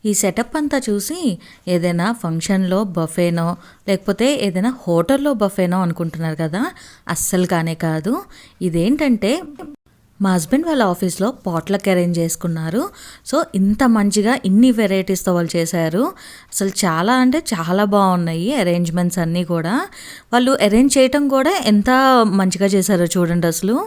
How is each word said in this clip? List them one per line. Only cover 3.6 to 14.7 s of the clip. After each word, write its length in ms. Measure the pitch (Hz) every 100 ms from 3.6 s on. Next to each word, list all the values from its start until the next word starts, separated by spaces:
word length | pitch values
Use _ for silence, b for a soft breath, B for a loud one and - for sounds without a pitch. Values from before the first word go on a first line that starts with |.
| B B -
లేకపోతే 420 | 190 - 196 247 285 202
ఏదైనా 260 | 180 226 254
హోటల్‌లో 500 | - 170 170 277 294 240
బఫేనో 400 | 202 196 180 185 180
అనుకుంటున్నారు 520 | 170 165 156 165 156
కదా, 180 | 160 175 320 B B B -
అస్సలు 340 | 175 - 185 180
కానే 200 | 175 165 160 165
కాదు. 280 | 156 175 311 403 B B B 185
ఇదేంటంటే 640 | 165 180 285 294 220 196 311 311 294 294 294 _ _ _ _
మా 100 | 196
హస్బెండ్ 320 | 180 156 269 330
వాళ్ళ 140 | 294 202
ఆఫీస్‌లో 360 | 175 185 165 202 262 190
పాట్‌లక్ 420 | 165 156 202 202
అరేంజ్ 240 | 180 175 170
చేసుకున్నారు. 640 | 165 - 175 165 160 202 392 B B B -
So, 60 | 285 - 190
ఇంత 220 | 196 214 262 226
మంచిగా 380 | 202 208 208 269 190
ఇన్ని 220 | 196 254